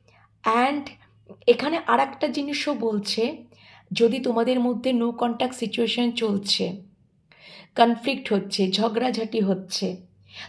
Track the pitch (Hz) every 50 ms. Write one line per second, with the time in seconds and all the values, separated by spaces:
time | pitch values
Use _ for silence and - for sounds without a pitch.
0 | _ _ _ _ _ _ _ _ - 233 220 233 247 269 294 294 285 - - -
1 | - _ _ _ _ - - - _ - 240 - 262 294 320 330 - - 233 240
2 | 277 269 - - - 294 240 294 277 285 285 285 - 302 294 220 220 226 214 208
3 | 202 - - 220 220 254 311 - - - - - - - - - - - 185 -
4 | 233 233 233 269 254 262 233 226 233 240 254 254 240 247 247 214 247 262 254 240
5 | 233 233 233 - 247 240 226 226 262 247 254 - 233 208 - - 233 220 - 240
6 | 240 240 233 - 233 220 202 196 196 - - - - 175 185 202 - - _ _
7 | _ _ _ _ _ _ _ - - - - - - - _ - 233 233 233 226
8 | - 269 269 - - - 214 196 196 - - - 196 185 190 - 214 233 214 233
9 | 247 254 240 226 226 220 - 226 202 190 190 185 - - - - 202 185 180 -
10 | - - _ _ _ - - - -